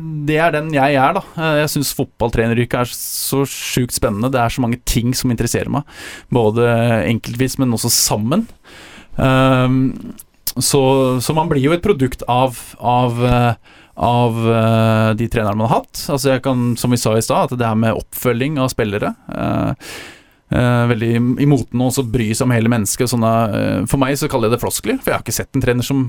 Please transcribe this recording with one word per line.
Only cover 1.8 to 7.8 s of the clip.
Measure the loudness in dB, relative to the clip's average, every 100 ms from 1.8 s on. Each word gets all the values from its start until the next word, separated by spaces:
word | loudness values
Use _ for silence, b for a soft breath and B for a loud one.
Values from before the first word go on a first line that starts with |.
| -4
fotballtreneryrket | -4 -6 -2 -2 0 0 2 0 -2
er | -2
så | -6 -10 -8 -4 -2
sjukt | -2 -4 -6 -4 -2
spennende. | -2 -2 -2 -2
Det | 0
er | 0
så | 0
mange | -2 -2 -2
ting | -2 0
som | -2 -2
interesserer | -2 -2 -2 -2
meg, | -4 -6 B B B B
både | 0 2 2 2 2 2 0 0
enkeltvis, | -2 -4 -4 -2 -2
men | -2
også | -2